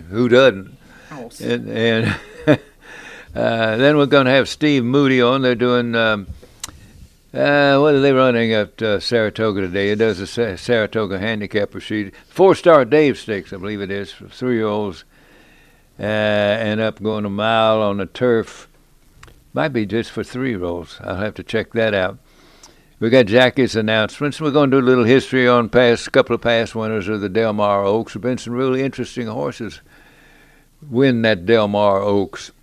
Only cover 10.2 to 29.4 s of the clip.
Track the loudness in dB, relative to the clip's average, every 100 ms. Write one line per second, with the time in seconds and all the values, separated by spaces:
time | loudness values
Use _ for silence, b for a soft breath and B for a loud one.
10.2 | -8 -6 -6 -6 -2 -2 -2 -4 -4 -4
11.2 | -6 -6 -4 -4 -4 -8 -8 -8 -8 B
12.2 | B 2 4 4 6 6 6 2 2 0
13.2 | -6 -8 -8 -12 -10 -8 -6 -8 -10 -16
14.2 | -20 -8 -2 0 0 -2 -4 -8 -20 b
15.2 | b b b b b b b -10 -4 -2
16.2 | 0 2 0 0 -2 -2 -4 -4 -6 -4
17.2 | -4 -4 0 2 2 2 0 -4 -8 -4
18.2 | 0 0 -2 -12 -20 _ _ _ _ _
19.2 | -20 _ _ -6 -4 -4 -4 -4 -6 -10
20.2 | -10 -8 -6 -6 -6 -8 -12 -14 -10 -8
21.2 | -8 -10 -6 -6 -4 -2 0 0 -2 -6
22.2 | b b b b b b b b 2 4
23.2 | 6 4 4 2 0 0 0 0 0 -4
24.2 | -8 -4 -2 2 4 4 4 4 6 4
25.2 | 2 0 4 2 2 2 4 2 0 0
26.2 | 0 -2 0 0 -2 -6 -6 -4 -4 -4
27.2 | -2 -2 -2 0 0 2 2 0 -2 -8
28.2 | -6 -6 -6 -4 -2 -2 -4 -6 -10 -8
29.2 | -10 -6